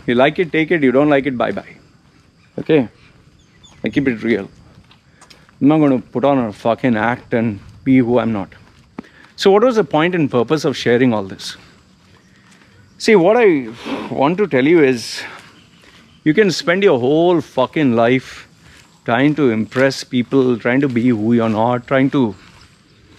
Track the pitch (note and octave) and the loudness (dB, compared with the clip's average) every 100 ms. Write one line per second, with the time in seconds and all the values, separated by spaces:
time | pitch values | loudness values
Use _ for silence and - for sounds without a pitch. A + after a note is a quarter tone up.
0 | - A#2+ C#3 D#3 F3 D#3 D#3 F3 C3+ B2 | -4 0 2 0 -2 -2 -2 0 2 2
1 | D3+ C#3 C3+ B2 G#2+ G2+ - - _ _ | 2 2 -2 -4 -4 -6 -12 -20 _ _
2 | _ _ _ _ _ - - D#3 A2 - | _ _ _ _ _ -10 -2 0 0 -8
3 | _ _ _ _ _ _ - - - B2 | _ _ _ _ _ _ -20 -12 -8 -4
4 | C3+ A2+ A2+ G#2 G2 - - - - _ | -4 -4 -2 -4 -6 -16 -20 -20 -20 _
5 | _ _ - - _ - C3+ D#3 D3 B2+ | _ _ -20 -20 _ -2 2 4 2 0
6 | - B2+ C3 C#3 A#2 G2+ A#2 A2 C3 A2+ | -4 -2 0 0 -2 -4 -4 -2 0 0
7 | A2+ B2 - B2 A2+ G2+ - - C#3 C3 | -2 -4 -4 -4 -2 -6 -12 -8 0 2
8 | A#2 A#2+ A2+ G#2+ F#2 - - _ _ - | 2 0 0 -4 -6 -14 -20 _ _ -20
9 | - _ - - G3+ G3+ B3 A3 F3 D3+ | -20 _ -20 -2 2 4 4 0 0 0
10 | F#3 F#3 C#3 B2 A#2 D#3 D3+ B2 B2 A#2+ | 0 0 -2 0 -2 -2 -2 -4 0 2
11 | B2+ A2 F#2+ - - - - - _ _ | 2 -2 -6 -12 -16 -16 -20 -20 _ _
12 | _ _ _ _ _ _ _ _ _ - | _ _ _ _ _ _ _ _ _ -6
13 | - G#3+ E3+ A#3 A3 D3+ A#2 A#2+ A3 C4 | 2 4 4 4 4 2 -2 -12 -10 -10
14 | - - C#3 F3+ G3+ C3+ C3+ E3+ C#3 B2 | -8 -2 -2 0 -2 0 2 4 2 0
15 | G#2+ - - - - - _ _ _ - | -6 -14 -14 -18 -20 -20 _ _ _ -20
16 | _ _ D3+ D3+ G#3 D3+ - F#3 G3+ C3+ | _ _ -2 2 2 0 -2 0 2 2
17 | B2 D3+ F3 E3+ - - B2+ - C#3+ A2+ | 0 0 2 0 -2 -4 -4 0 0 2
18 | A#2 B2+ - - - _ - - - _ | 2 0 -4 -18 -20 _ -20 -20 -20 _
19 | - A#2 C#3+ D3+ C#3 A2 G#2 B2+ C3+ C3+ | -4 0 0 2 0 0 -4 0 -2 -2
20 | - B2+ A#2 C#3 B2+ A#2 A#2+ B2+ C#3+ A#2+ | -6 -6 -2 0 0 0 -2 0 0 0
21 | B2 A2+ G#2+ A#2+ A2+ G#2+ A#2 B2 - C3+ | 0 0 0 0 0 0 -2 -2 -2 0
22 | C3+ D3 A#2 F#2 - - - _ _ _ | 0 0 -2 -4 -18 -20 -20 _ _ _
23 | _ | _